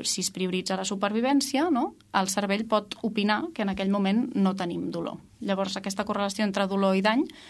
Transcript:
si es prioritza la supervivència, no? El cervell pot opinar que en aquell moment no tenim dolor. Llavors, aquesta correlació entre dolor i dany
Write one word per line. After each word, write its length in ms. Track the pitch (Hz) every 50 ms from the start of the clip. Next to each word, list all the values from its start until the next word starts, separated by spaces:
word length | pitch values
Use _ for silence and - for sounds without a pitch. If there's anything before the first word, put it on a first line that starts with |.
| -
si 160 | - - 190
es 100 | 185 -
prioritza 460 | - 185 185 185 185 180 180 - 190
la 80 | 185 190
supervivència, 880 | - 208 196 202 202 208 226 240 262 285 277 277 - - 262 320 359
no? 220 | 285 233 302 403 - - - -
El 160 | - 196 190 190
cervell 400 | - 208 202 190 196 208 226 220
pot 300 | 214 208 208 - - -
opinar 460 | - 220 - 214 202 208 214 214 320 359 -
que 80 | - 208
en 80 | 196
aquell 160 | 185 190 196 196
moment 360 | 202 202 196 190 196 233 254 247 -
no 160 | 196 190 185 190
tenim 360 | 190 180 175 175 170 - -
dolor. 300 | 170 170 170 - - - - - - -
Llavors, 400 | - 196 196 190 196 190 - 196
aquesta 240 | 190 196 196 214 208
correlació 400 | 214 208 202 202 202 196 - 220
entre 240 | 202 190 202 196 190
dolor 320 | 196 196 196 190 190 190
i 20 |
dany 220 | 190 214 220 269 330 - - - -